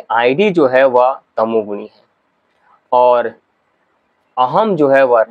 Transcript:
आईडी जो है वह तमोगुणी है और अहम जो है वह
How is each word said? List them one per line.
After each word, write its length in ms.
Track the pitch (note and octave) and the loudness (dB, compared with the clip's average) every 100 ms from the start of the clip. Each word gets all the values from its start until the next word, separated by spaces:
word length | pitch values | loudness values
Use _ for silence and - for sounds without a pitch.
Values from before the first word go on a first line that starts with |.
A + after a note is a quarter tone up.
| - | -4
आईडी 380 | A2+ B2 C#3+ G#3 | -2 0 0 0
जो 180 | F3 C3 | 2 2
है 180 | C3 C3+ | 2 2
वह 340 | B2 B2+ C#3 _ - | 2 0 -2 _ -6
तमोगुणी 460 | A2 A2+ G#2 G#2 | -2 -2 -4 -10
है 180 | G#2 _ _ _ _ _ _ _ _ _ - | -14 _ _ _ _ _ _ _ _ _ -4
और 360 | B2 B2 A#2+ A#2 A2+ _ _ _ _ _ _ _ _ _ - | 0 2 2 -2 -10 _ _ _ _ _ _ _ _ _ -4
अहम 380 | B2+ E3+ A3 E3+ | -2 -2 -2 0
जो 120 | C#3 | 0
है 160 | C3+ | 2
वह 220 | C3+ A#2 A2 | 2 2 0